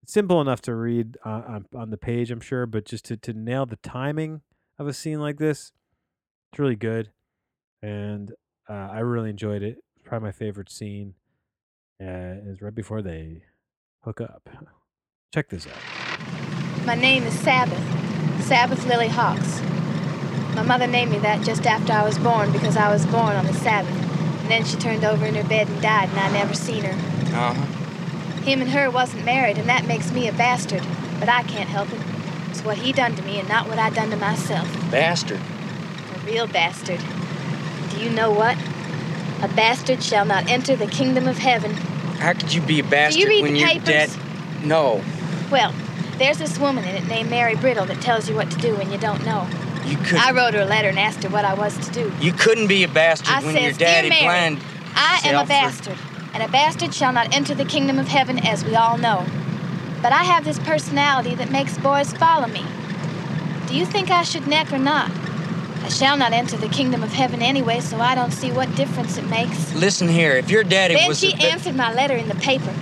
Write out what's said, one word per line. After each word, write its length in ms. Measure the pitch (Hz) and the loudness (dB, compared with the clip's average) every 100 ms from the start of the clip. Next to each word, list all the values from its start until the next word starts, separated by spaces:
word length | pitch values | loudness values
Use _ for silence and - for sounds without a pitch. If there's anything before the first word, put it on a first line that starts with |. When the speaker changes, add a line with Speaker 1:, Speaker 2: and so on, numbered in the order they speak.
Speaker 1:
it's 100 | - | -2
simple 280 | 208 202 175 | -2 2 2
enough 200 | 139 123 | 2 -2
to 120 | - | -4
read, 420 | 113 117 117 113 117 | -6 -2 -2 -4 -8
uh, 180 | 113 110 120 | -10 -10 -10
on, 200 | 107 95 123 | -14 -14 -14
on 140 | 113 | -12
the 60 | 107 | -10
page, 340 | - 120 120 | -6 -4 -4
I'm 100 | 117 | -8
sure, 260 | - 127 123 | -8 -6 -4
but 180 | 110 | -6
just 200 | 104 110 | -8 -16
to, 120 | - 110 | -12 -12
to 140 | - | -10
nail 340 | 110 110 131 131 | -10 -6 -4 -6
the 100 | 110 | -8
timing 640 | - 127 135 151 156 156 _ _ _ _ | -12 -8 -6 -4 -8 -10 _ _ _ _
of 100 | 147 | -10
a 40 | |
scene 280 | 135 160 151 | -8 -8 -6
like 180 | 147 147 | -6 -2
this, 340 | 156 143 - _ _ _ _ _ _ _ _ | -2 -2 -10 _ _ _ _ _ _ _ _
it's 80 | - | -4
really 160 | 139 | -2
good. 380 | 113 113 113 110 _ _ _ _ _ _ _ | -2 -4 -6 -8 _ _ _ _ _ _ _
And, 520 | 107 104 104 104 101 - _ _ _ | -12 -10 -10 -10 -12 -18 _ _ _
uh, 200 | 104 98 | -14 -12
I 80 | 107 | -6
really 300 | 120 117 110 | -4 -4 -6
enjoyed 320 | 104 107 104 | -8 -6 -6
it. 160 | 101 127 _ _ | -8 -12 _ _
It's 80 | |
probably 240 | _ 117 107 | _ -10 -8
my 40 | |
favorite 380 | - 110 98 92 | -10 -10 -10 -16
scene, 440 | - 107 101 101 92 _ _ _ _ _ _ _ _ | -14 -14 -12 -16 -18 _ _ _ _ _ _ _ _
uh, 320 | 95 90 90 95 101 | -14 -12 -12 -14 -16
is 100 | 95 | -14
right 120 | 104 | -12
before 280 | 110 101 110 | -12 -8 -8
they 420 | 95 80 80 82 _ _ _ _ _ _ | -8 -10 -14 -16 _ _ _ _ _ _
hook 180 | - 104 | -14 -12
up. 280 | 117 113 - - - _ _ _ _ _ _ | -12 -14 -20 -20 -20 _ _ _ _ _ _
Check 140 | 156 - | -6 -6
this 180 | 92 - | -10 -14
out. 1200 | - - - - - - - - - - - | -18 -16 -12 -10 -10 -10 -10 -8 -6 -6 -4
Speaker 2:
My 100 | - | -2
name 280 | 233 262 262 | 2 4 2
is 160 | 233 - | 2 -2
Sabbath, 1040 | - 254 247 254 - - - - - - | 2 4 2 -2 -4 -4 -2 -2 -2 -2
Sabbath 420 | - 233 247 247 - | 2 2 2 0 0
Lily 220 | 240 226 | 0 2
Hawks. 520 | 233 233 208 - - - - - - - - - - - | 2 2 0 -2 -2 -4 -2 -2 -4 -4 -6 -4 -4 -4
My 80 | - | -2
mother 240 | 226 247 247 | 2 2 2
named 260 | 247 240 | 2 2
me 60 | 247 | 0
that 220 | 208 208 | 2 0
just 220 | 220 220 240 | 0 0 0
after 260 | 220 214 | 0 2
I 100 | 214 | 2
was 160 | 214 208 | 2 2
born 340 | 240 226 202 | 2 2 2
because 240 | - 214 214 | 0 2 2
I 160 | 208 | 4
was 140 | 208 190 | 4 2
born 300 | 226 220 202 | 2 2 2
on 100 | 190 | 0
the 80 | |
Sabbath. 400 | 202 240 208 175 - - - - - | 0 0 0 -2 -4 -4 -2 -2 -4
And 80 | - | 0
then 140 | 226 | 0
she 120 | 220 - | 0 -2
turned 280 | 233 220 | -2 0
over 200 | 214 214 | 0 2
in 100 | 214 | 0
her 100 | 214 | -2
bed 240 | 208 220 208 | 0 0 0
and 120 | 208 | 0
died, 300 | 214 214 190 | 2 2 2
and 80 | 196 | 0
I 120 | 196 | 0
never 200 | 202 202 | 0 0
seen 320 | - - 220 | -2 -4 -4
her. 80 | 196 190 - - - | -4 -4 -4 -2 -2
Speaker 3:
Uh-huh. 440 | 117 120 127 135 - - - - - - - | 0 0 0 -4 -6 -8 -8 -8 -8 -8 -6
Speaker 2:
Him 180 | 269 269 | -2 0
and 100 | 254 | 0
her 200 | 277 277 | 0 2
wasn't 340 | 247 254 - | 0 -2 -2
married, 320 | - 262 247 202 | -2 2 2 0
and 120 | 240 | 0
that 160 | 247 240 | 0 0
makes 260 | 226 - | -4 -2
me 160 | 254 240 | -2 -2
a 40 | |
bastard. 500 | 175 233 247 - - - - - - | 0 0 0 -2 -4 -4 -8 -8 -4
But 120 | 214 | 2
I 140 | 240 | 2
can't 240 | 233 214 190 | 0 -6 -4
help 200 | 202 202 | -4 -4
it. 80 | 233 - - - - - | -6 -8 -8 -8 -8 -8
It's 120 | - | -6
what 140 | - 208 | -4 -4
he 160 | 247 | 0
done 220 | 269 240 | 0 0
to 80 | - | -2
me 160 | 190 202 | -6 -6
and 100 | 190 | 0
not 200 | 220 220 | 0 0
what 100 | 226 | 0
I 100 | 220 | 0
done 220 | 220 220 | 0 -2
to 60 | 214 | -2
myself. 520 | 196 165 - 196 170 - - | -2 -2 -2 -2 -2 -4 0
Speaker 3:
Bastard? 500 | 123 160 175 - 98 | 2 2 2 -4 -6
Speaker 2:
A 880 | - - - - - - - - - | -8 -10 -10 -10 -10 -12 -12 -10 -4
real 200 | 226 226 | -2 -2
bastard. 540 | 180 170 180 - 175 - - - - - - - - - | 0 0 -2 -6 -6 -4 -6 -6 -6 -6 -6 -6 -6 -6
Do 100 | - | -4
you 60 | 226 | -2
know 200 | 226 226 | 2 4
what? 280 | 208 220 247 - - - - - - - - | 4 4 2 -4 -6 -6 -6 -6 -6 -6 -4
A 60 | 190 | 0
bastard 480 | 202 220 247 - 247 | 2 2 2 0 -2
shall 240 | - 214 202 | 2 2 4
not 240 | 196 180 | 2 2
enter 260 | 247 254 254 | 0 2 0
the 120 | 202 | 0
kingdom 380 | - 262 254 254 | 0 2 2 2
of 120 | 247 | 0
heaven. 340 | 269 233 214 214 - - - - | 2 2 0 -4 -4 -6 -6 -2
Speaker 3:
How 160 | 160 | 0
could 180 | 175 - | 0 0
you 80 | 165 | -2
be 200 | 151 156 | 2 2
a 20 | |
Speaker 2:
Do 60 | 117 | 4
you 20 | |
Speaker 3:
bastard 380 | 143 151 151 - | 4 4 4 4
Speaker 2:
read 140 | 427 | 4
Speaker 3:
when 100 | 147 | 4
Speaker 2:
the 60 | 147 | 4
Speaker 3:
you're 80 | 320 | 4
Speaker 2:
papers? 180 | 320 - | 2 4
Speaker 3:
dead? 240 | 151 151 - - - - - | 4 2 -2 -10 -10 -10 -6
No. 380 | 151 160 143 107 - - - - - | 2 4 4 2 -2 -6 -6 -6 0
Speaker 2:
Well, 220 | 269 214 - - - - - | 2 2 0 -8 -6 -6 0
there's 200 | 262 294 | 2 2
this 200 | 311 - | -2 0
woman 240 | 277 262 | 0 0
in 120 | 277 233 | -2 -4
it 100 | 175 | -2
named 240 | 226 226 | -2 -2
Mary 240 | 240 240 | 2 2
Brittle 300 | 214 262 233 185 | 2 2 2 0
that 140 | 156 | -2
tells 280 | 247 226 - | 0 0 0
you 60 | |
what 160 | 214 220 | -2 -2
to 80 | - | 0
do 160 | 233 | 0
when 160 | 208 196 | 0 -2
you 80 | 196 | -2
don't 260 | 220 202 | -2 -2
know. 220 | 220 214 180 - - - | -2 -2 -2 -4 -6 -6
Speaker 3:
You 140 | - - | -4 -2
couldn't 280 | - 175 254 | 2 4 4
Speaker 2:
I 40 | |
wrote 220 | 254 240 | 6 4
her 60 | 208 | 4
a 40 | |
letter 240 | 196 214 208 | 2 2 2
and 100 | 190 | 2
asked 240 | 214 208 | 0 0
her 40 | 190 | -2
what 160 | 208 | 0
I 100 | 202 | 2
was 220 | 196 208 - | 0 -2 -2
to 160 | - | -6
do. 200 | - 440 359 | -4 -4 0
Speaker 3:
You 120 | 151 | -2
couldn't 360 | 170 226 226 214 | 4 4 6 4
be 160 | 196 | 4
a 40 | 175 | 4
bastard 460 | 147 165 160 139 | 6 6 4 2
Speaker 2:
I 100 | 269 | 0
Speaker 3:
when 100 | 156 | 2
Speaker 2:
says, 80 | 156 | 2
Speaker 3:
your 100 | 147 | 2
daddy 360 | 156 165 170 156 | 2 4 6 6
Speaker 2:
"Dear 140 | 320 | 4
Mary, 20 | |
Speaker 3:
planned 360 | 277 175 165 147 - - - | 4 4 2 0 -8 -12 -4
Speaker 2:
I 260 | - 302 359 | 2 4 4
am 100 | 302 | 4
a 40 | 285 | 2
Speaker 3:
self 80 | 285 | 4
for 20 | |
Speaker 2:
bastard, 500 | 285 254 233 - 190 - - - | 4 2 -2 -10 -10 -10 -12 -10
and 100 | 233 | -4
a 60 | 220 | 2
bastard 460 | 262 302 - 339 | 4 4 2 -4
shall 180 | - 269 | 0 2
not 220 | 247 226 | 2 2
enter 200 | 262 285 | 2 0
the 100 | 277 | -2
kingdom 340 | 277 302 277 269 | 0 0 2 0
of 100 | 269 | 2
heaven, 300 | 277 262 254 | 2 2 2
as 260 | - 208 | 0 0
we 120 | - 226 | 2 4
all 200 | 226 233 | 4 4
know. 300 | 233 - - - - - - - - - | 2 2 0 -4 -4 -6 -6 -6 -6 -2
But 120 | 240 | 4
I 100 | 277 | 4
have 220 | 359 339 | 6 4
this 140 | 302 285 | 4 -2
personality 760 | - 302 - 277 285 269 240 | 0 0 0 2 4 4 2
that 160 | 247 262 | -2 0
makes 260 | 269 277 - | 0 0 0
boys 360 | 269 285 285 | 2 4 2
follow 320 | - 330 330 233 | 4 6 6 2
me. 180 | 208 165 - - - - - - - - - - | -4 -6 -8 -6 -6 -6 -6 -4 -4 -4 -4 -2
Do 100 | 269 | 0
you 80 | |
think 260 | 370 415 370 | 0 0 4
I 120 | 349 | 4
should 240 | 339 320 285 | 4 -2 0
neck 260 | 302 311 | 2 2
or 60 | 277 | 0
not? 320 | 269 294 220 - - - - - - - | 2 2 0 -4 -6 -6 -4 -6 -6 -6
I 40 | - | -4
shall 280 | - 269 285 | 2 4 4
not 160 | 247 | 4
enter 240 | 226 247 233 | 2 0 -2
the 120 | 214 | -2
kingdom 340 | - 262 247 | 0 0 0
of 100 | 220 | -2
heaven 300 | 262 254 240 | 0 0 2
anyway, 380 | 240 269 233 233 | 2 2 2 0
so 180 | 247 220 | -2 0
I 160 | 240 | 2
don't 180 | 254 240 | 2 0
see 200 | - 262 | -2 -2
what 220 | 247 262 254 | 0 0 0
difference 420 | 277 254 247 - | 0 0 -2 -4
it 80 | - | -2
makes." 460 | 220 240 - 160 | -2 0 -2 -2
Speaker 3:
Listen 340 | 156 180 196 175 | 2 2 2 4
here, 280 | 165 160 131 | 4 6 4
if 120 | 123 | 4
your 160 | 202 | 4
daddy 300 | 202 190 185 | 6 4 6
Speaker 2:
Then 140 | 277 330 | 6 6
Speaker 3:
was 100 | - | 4
Speaker 2:
she 140 | 381 | 2
Speaker 3:
a 20 | 330 | 4
bi- 80 | |
Speaker 2:
answered 300 | 302 330 359 | 2 2 -2
my 180 | 269 240 | 0 0
letter 220 | 233 277 | 2 2
in 140 | 254 220 | 0 -2
the 80 | 202 | -2
paper. 360 | 269 269 254 - | 0 0 0 -6